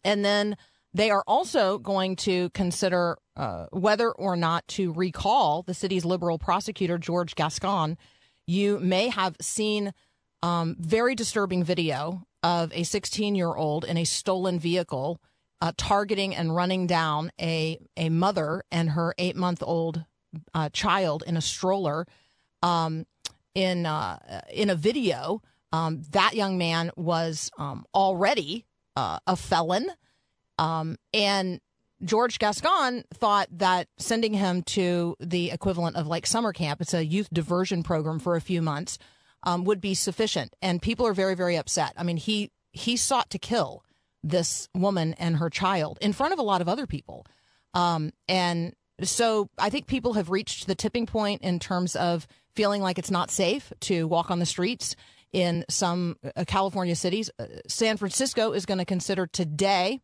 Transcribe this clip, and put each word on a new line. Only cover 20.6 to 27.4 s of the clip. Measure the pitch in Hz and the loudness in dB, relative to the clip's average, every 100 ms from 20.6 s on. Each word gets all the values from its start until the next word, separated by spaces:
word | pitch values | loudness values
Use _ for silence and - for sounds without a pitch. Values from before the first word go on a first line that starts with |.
| 151 | -2
child | - 208 190 180 151 - | 0 0 2 2 0 -2
in | 165 | -2
a | |
stroller. | - - 190 196 170 151 165 _ _ _ _ _ | -2 -2 0 2 0 -2 -6 _ _ _ _ _
Um, | - 170 160 160 165 _ - _ _ | 2 2 2 -2 -8 _ -16 _ _
in, | - 185 180 165 | -2 0 0 -2
uh, | 151 101 80 - 95 - | -2 -4 -8 -12 -14 -10
in | - 208 | -2 0
a | |
video, | 175 175 240 220 127 139 214 _ _ _ | 4 2 2 0 0 -2 -6 _ _ _
um, | 160 160 160 147 | -2 0 -4 -2
that | 196 180 | 2 4
young | 220 196 185 | 2 0 0
man | 170 165 170 - | 0 0 -2 -4
was, | 165 165 165 156 | 0 0 0 -4